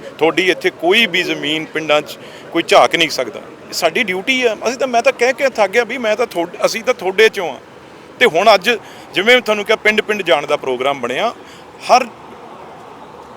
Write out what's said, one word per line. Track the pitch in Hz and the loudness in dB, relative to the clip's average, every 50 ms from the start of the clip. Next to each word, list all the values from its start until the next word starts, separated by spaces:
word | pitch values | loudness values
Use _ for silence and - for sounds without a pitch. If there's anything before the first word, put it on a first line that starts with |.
| - - - - | -18 -14 -6 0
ਤੁਹਾਡੀ | 156 165 156 165 185 208 | 0 2 2 2 2 2
ਇੱਥੇ | - 180 - 196 | 0 0 0 -4
ਕੋਈ | - - - 170 196 226 233 | -4 -2 0 2 2 4 2
ਵੀ | 202 170 185 175 | 2 0 -2 -2
ਜ਼ਮੀਨ | 151 160 156 143 143 156 156 156 | -2 -4 -4 -4 -4 -4 -4 -6
ਪਿੰਡਾਂ | - - 151 160 151 147 151 151 | -6 -8 -6 0 2 2 2 0
'ਚ | - - - - - - - - - - | -2 -12 -16 -18 -20 -20 -20 -12 -6 -4
ਕੋਈ | 160 170 | -2 0
ਝਾਕ | - 196 175 131 120 - | 4 6 6 6 6 4
ਨਹੀਂ | 165 165 147 | 2 0 0
ਸਕਦਾ। | - - 131 110 - - | -2 -4 -6 -6 -8 -14
ਇਹ | - - - - - - - | -16 -16 -20 -20 -18 -12 -6
ਸਾਡੀ | - - 165 165 208 247 | -2 -2 0 0 0 -4
ਡਿਊਟੀ | 190 185 185 196 269 262 254 254 | -4 -4 -6 -2 -2 -2 0 0
ਆ। | 233 208 - - 220 | 0 -2 -2 -4 -6
ਅਸੀਂ | 254 | -4
ਤਾਂ, | 240 277 262 | -4 -4 -2
ਮੈਂ | 240 233 233 | 0 0 0
ਤਾਂ | 269 254 | 0 0
ਕਹਿ | - 240 254 269 | 0 0 -2 0
ਕੇ | 262 294 269 | 0 -2 -2
ਥੱਕ | - - 208 190 190 | 0 0 0 0 2
ਗਿਆ | 240 240 | 0 -2
ਵੀ | 202 240 269 | -2 -4 -6
ਮੈਂ | 240 214 214 | -2 -2 -2
ਤਾਂ | 214 233 | -2 -2
ਤੁਹਾਡ-, | 226 - 175 165 175 - - - | -4 -2 -6 -6 -6 -6 -2 -2
ਅਸੀਂ | 180 - 226 208 | -2 -2 -2 -4
ਤਾਂ | 247 247 | -4 -4
ਤੁਹਾਡੇ | - 185 180 190 185 220 | -4 -4 -4 2 4 4
'ਚੋਂ | 220 214 196 185 156 123 | 2 2 0 -6 -6 -8
ਆ। | - - - - - - - - - - - - - | -10 -16 -20 -20 -20 -20 -20 -20 -20 -20 -14 -4 0
ਤੇ | 247 | 0
ਹੁਣ | 226 151 165 196 226 208 | 2 2 4 4 6 4
ਅੱਜ | 196 175 214 240 202 - - - - - - - | 4 4 0 -2 -2 -4 -12 -20 -20 -16 -8 -4
ਜਿਵੇਂ | 151 190 226 247 254 | -2 2 4 4 4
ਤੁਹਾਨੂੰ | - - 214 208 202 | 4 0 -2 -2 0
ਕਿਹਾ, | - 165 | -2 -2
ਪਿੰਡ-ਪਿੰਡ | 160 - 208 214 208 - - 214 208 190 | 0 2 0 0 0 0 -2 -2 -2 2
ਜਾਣ | 165 170 143 147 | 2 2 2 2
ਦਾ | 139 147 | 0 -2
ਪ੍ਰੋਗਰਾਮ | 143 - 131 127 123 127 139 143 139 | -2 -2 -2 -2 0 0 -2 -2 -2
ਬਣਿਆ। | 120 120 123 147 190 233 - - - - - - - - - - - | -4 -4 -4 -2 -2 -4 -4 -6 -16 -20 -20 -20 -20 -20 -20 -8 0
ਹਰ | - 208 254 254 220 - - - - - - - - - - - - - - - - - - - - - - - - - | 4 4 4 4 2 -10 -18 -20 -20 -20 -20 -20 -20 -20 -20 -20 -20 -20 -20 -20 -20 -20 -20 -20 -20 -20 -20 -20 -20 -18